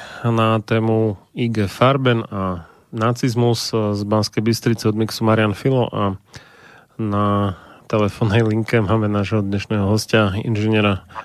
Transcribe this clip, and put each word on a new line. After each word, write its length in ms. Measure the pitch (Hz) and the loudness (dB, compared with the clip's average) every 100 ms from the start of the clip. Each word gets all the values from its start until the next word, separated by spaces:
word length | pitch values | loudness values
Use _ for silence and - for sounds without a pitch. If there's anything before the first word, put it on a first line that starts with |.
| - - 120 | -16 -6 -2
na 320 | 113 113 110 | 2 2 2
tému 560 | 104 113 110 110 110 98 _ | 0 0 2 2 0 -2 _
I 160 | - 117 | -4 -2
G 160 | 110 | 0
Farben 640 | 98 - 123 139 131 117 101 | -2 2 2 2 2 0 -2
a 400 | 101 95 90 82 _ _ | -4 -4 -6 -10 _ _
nacizmus. 800 | 113 113 120 135 117 120 113 - | -2 -2 0 -2 2 2 0 -2
Z 320 | 113 107 104 | -2 0 -2
Banskej 400 | 101 107 104 - | 0 0 0 -2
Bystrice 440 | 107 113 120 110 110 | -2 0 0 0 0
od 80 | 107 | 0
mixu 280 | 110 - | -2 -2
Marian 300 | 110 110 107 98 | 0 2 2 0
Filo 320 | 135 131 117 | 0 0 0
a 280 | 104 101 92 - - - - - - _ - | -2 -2 -4 -10 -20 -20 -20 -20 -20 _ -8
na 600 | 110 101 104 101 101 90 - - - | -4 0 0 0 -2 -4 -12 -20 -4
telefónnej 560 | 110 104 - 113 110 | 0 0 0 0 2
linke 360 | 110 107 107 117 | 2 0 0 0
máme 280 | 95 110 104 | 2 2 0
nášho 360 | 104 98 110 | 0 0 -2
dnešného 400 | 98 101 - 107 | -2 -4 -2 -2
hostia, 480 | 98 107 - 113 101 95 | 0 0 2 2 2 0
inžiniera 680 | - 107 110 110 104 95 - - | -2 -2 0 2 2 0 -6 -16